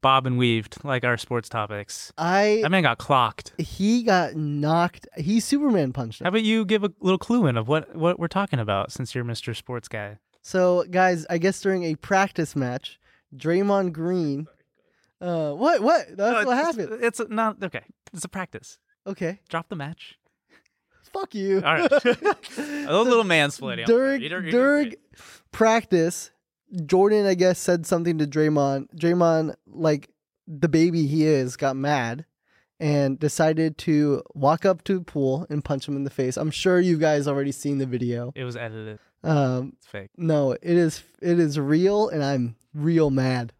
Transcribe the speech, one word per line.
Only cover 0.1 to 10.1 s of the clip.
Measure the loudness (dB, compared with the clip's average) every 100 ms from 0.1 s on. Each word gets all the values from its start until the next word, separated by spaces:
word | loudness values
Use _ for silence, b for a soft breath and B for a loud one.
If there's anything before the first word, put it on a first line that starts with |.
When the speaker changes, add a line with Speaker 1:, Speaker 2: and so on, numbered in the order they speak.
| 2 2
Speaker 1:
and | 0
weaved | 2 0 -4 -14
like | -6 -2
our | 0 -2
sports | -2 -6 -6
topics. | -6 -6 -8 -12 -14 -16 -6
Speaker 2:
I | -2 2 2 2
Speaker 1:
That | 2
man | 2
got | 2 0
clocked. | 2 2 2 -2 -18 -10
Speaker 2:
He | -10 -2 0 2
got | 2 0 0 -4
knocked. | -6 -2 0 2 0 -4 -20 -8
He | -2 -2
Superman | 0 0 2 2 0
punched | -4 -8 -4
him. | -2
Speaker 1:
How |
about | 0
you | 2 2 2
give | 0
a | 0 -2
little | 0 0
clue | 2 2 2
in | 0
of | 0
what, | -2 -2 -2
what | -2 0
we're | -4
talking | -4 -2 -2
about | -2 -2 -2
since | -6 -8
you're | -6
Mister | -6 -8 -8
Sports | -12 -10 -12 -10
Guy? | -12 -12